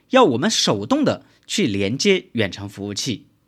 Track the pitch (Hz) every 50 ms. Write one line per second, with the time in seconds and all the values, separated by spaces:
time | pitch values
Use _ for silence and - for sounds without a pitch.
0 | _ _ 247 262 240 156 117 117 170 220 - - - 170 117 98 104 - 262 311
1 | 262 147 95 - - _ _ _ _ - - 220 185 113 98 98 98 98 127 -
2 | - 202 190 180 - _ - 113 101 92 - 104 101 101 - 101 98 101 101 -
3 | - 131 104 - - _ _ _ _